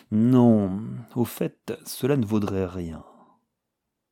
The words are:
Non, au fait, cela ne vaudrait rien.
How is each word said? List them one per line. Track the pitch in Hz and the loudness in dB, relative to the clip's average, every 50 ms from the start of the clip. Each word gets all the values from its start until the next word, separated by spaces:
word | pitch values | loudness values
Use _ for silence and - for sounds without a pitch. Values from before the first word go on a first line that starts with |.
| - - | -10 -4
Non, | 107 107 113 123 127 127 120 120 113 107 101 92 92 101 113 123 127 123 117 - - | 0 2 2 4 6 6 8 8 6 4 2 0 -4 -6 -10 -10 -12 -14 -14 -10 -4
au | 123 120 | -4 -4
fait, | 110 - - - 160 - _ - - - - - | -4 -4 -6 -6 -6 -6 _ -12 -12 -12 -12 -12
cela | - - - - 127 147 139 | -14 -12 -6 -2 -2 0 0
ne | 113 | 0
vaudrait | 101 110 107 101 98 98 98 95 | 0 0 -2 -2 -2 -2 -4 -4
rien. | 90 87 95 87 82 78 78 - - - - - _ _ _ _ _ _ _ _ _ _ _ _ _ _ _ _ _ | -4 -6 -8 -10 -10 -10 -14 -18 -20 -20 -20 -20 _ _ _ _ _ _ _ _ _ _ _ _ _ _ _ _ _